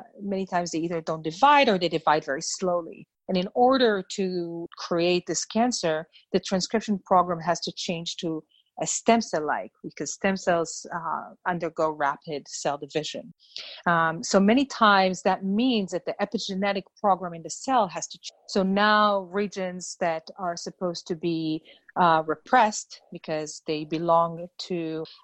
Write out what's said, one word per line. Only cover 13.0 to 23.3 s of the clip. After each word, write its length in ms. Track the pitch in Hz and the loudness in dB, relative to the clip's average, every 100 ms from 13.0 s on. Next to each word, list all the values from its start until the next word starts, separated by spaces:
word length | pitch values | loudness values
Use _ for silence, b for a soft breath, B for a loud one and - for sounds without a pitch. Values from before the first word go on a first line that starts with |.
| 151 - - - B B B B 175 | -6 -8 -14 -20 B B B B 0
Um, 380 | 170 160 165 | 2 2 -2
so 160 | - 196 | 2 4
many 260 | 196 254 277 | 6 4 2
times 560 | - 220 196 190 180 | 4 6 6 4 2
that 240 | 202 185 190 | 0 0 0
means 460 | 208 262 226 185 | 0 2 2 0
that 140 | 175 - | -4 -4
the 80 | - | -4
epigenetic 640 | 202 220 - 190 202 196 - _ | -4 -4 -4 -2 0 -2 -6 _
program 360 | 208 180 180 170 | 2 2 0 -10
in 80 | |
the 80 | 160 | -12
cell 360 | - - 254 185 | -8 0 2 2
has 200 | 160 - | -2 -10
to 100 | - | -12
change. 140 | - - - | -18 -18 -4
So 160 | 202 | 0
now 680 | 190 196 208 214 208 202 180 | 2 4 4 6 4 2 -2
regions 640 | 196 208 202 185 180 - - | -4 -4 -4 -8 -8 -12 -4
that 240 | 175 160 - - | -2 -2 -8 -8
are 180 | 180 170 | -6 -6
supposed 480 | 185 - 180 170 - | -10 -6 -6 -4 -6
to 100 | 165 | -4
be, 460 | 175 165 160 156 b b b - | -2 -2 -2 -4 b b b 2
uh, 260 | 175 160 156 | 4 4 2
repressed 760 | 151 - 254 214 - - - _ | -6 2 4 4 0 -10 -18 _
because 500 | 175 - | -14 -6